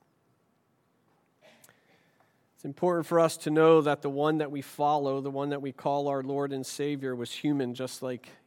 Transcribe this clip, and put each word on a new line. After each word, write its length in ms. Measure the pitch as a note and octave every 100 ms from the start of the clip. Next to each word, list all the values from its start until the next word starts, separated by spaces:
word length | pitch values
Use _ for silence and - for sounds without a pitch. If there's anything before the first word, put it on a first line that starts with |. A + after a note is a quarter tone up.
| _ _ _ _ _ _ _ _ _ _ _ _ _ _ - - - _ _ _ _ _ _ _ _
It's 100 | _
important 400 | C#3 C#3 F3+ E3+
for 160 | D3+ E3+
us 160 | D#3+ -
to 140 | D#3
know 320 | D#3 D#3+ D#3+
that 180 | D3 C#3+
the 80 | D3
one 300 | C#3 D3+ D#3
that 120 | C#3+
we 120 | C#3+
follow, 580 | - - D3 D3+ C#3 C3+
the 100 | C#3
one 200 | C#3 C#3+
that 100 | C#3+
we 100 | C#3
call 380 | - D3 C#3+ C#3+
our 140 | C#3
Lord 320 | C3+ C#3 C#3
and 100 | C3+
Savior, 500 | C3 - D3 C#3+ C3+
was 160 | B2 A#2+
human 440 | - D3 C#3+ B2
just 280 | B2 B2 -
like 280 | B2+ A#2+ - -